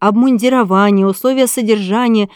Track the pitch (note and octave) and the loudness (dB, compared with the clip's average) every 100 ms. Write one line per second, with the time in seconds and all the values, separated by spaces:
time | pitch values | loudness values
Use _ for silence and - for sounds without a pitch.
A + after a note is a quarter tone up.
0 | G3+ G#3 C4 A#3+ B3 C4 G#3 F#3+ G#3 G3+ | 0 2 0 0 0 0 0 0 2 2
1 | G3 F#3+ B3+ C4 B3+ - A3 G#3+ F#3 G#3+ | 0 -2 -2 0 0 -2 -2 -2 -2 -2
2 | B3 A3 G3 | 0 0 -2